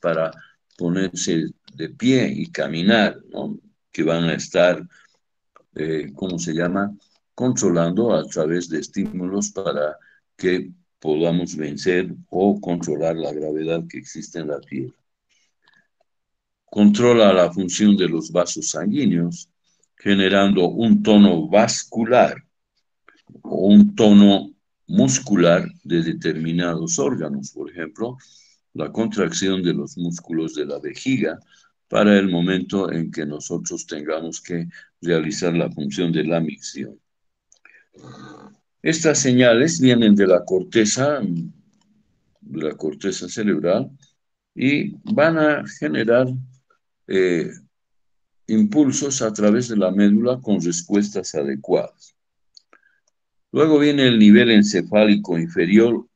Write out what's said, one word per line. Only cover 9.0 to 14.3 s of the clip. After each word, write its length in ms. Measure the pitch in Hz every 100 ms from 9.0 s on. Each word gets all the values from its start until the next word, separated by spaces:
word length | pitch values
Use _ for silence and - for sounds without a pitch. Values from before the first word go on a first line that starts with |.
| 101 92 90 101 101
para 460 | - 98 69 76 - _ _ _ _
que 360 | 90 90 87 - _ _
podamos 560 | 78 76 85 85 87
vencer 580 | 73 76 71 95 90 90 - -
o 320 | 90 101 101
controlar 560 | - 87 85 73 80 82
la 160 | 73
gravedad 520 | 76 76 78 80 82 85
que 100 | 65
existe 420 | - - -